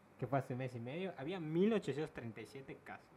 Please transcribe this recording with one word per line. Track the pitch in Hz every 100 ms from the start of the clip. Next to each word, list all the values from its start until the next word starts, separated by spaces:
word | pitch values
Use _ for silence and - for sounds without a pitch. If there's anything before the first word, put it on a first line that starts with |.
| - -
que | 131
fue | 139
hace | - 127
mes | 131 117
y |
medio, | 120 160 185 -
había | 139 190
mil | 156 165 208
ochocientos | 220 - 131 151
treinta | - 117 110
y | 107
siete | 135 135 143
casos. | - 98 -